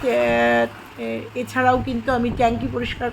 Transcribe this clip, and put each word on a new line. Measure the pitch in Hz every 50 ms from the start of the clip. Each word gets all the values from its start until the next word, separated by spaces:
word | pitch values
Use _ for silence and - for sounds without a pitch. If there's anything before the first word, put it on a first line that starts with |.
| -
এ-, | 254 233 240 - - - 117 117 120 120 117 117 117 - - - - - -
এ-, | 117 113 113 113 104 107 -
এছাড়াও | 247 247 - - 254 254 254 254 254 233
কিন্তু | 269 254 233 226 269
আমি | 262 247 240 240
ট্যাঙ্কি | - - 247 226 233 233 247 262 -
পরিষ্কার | 247 240 - - - 254 240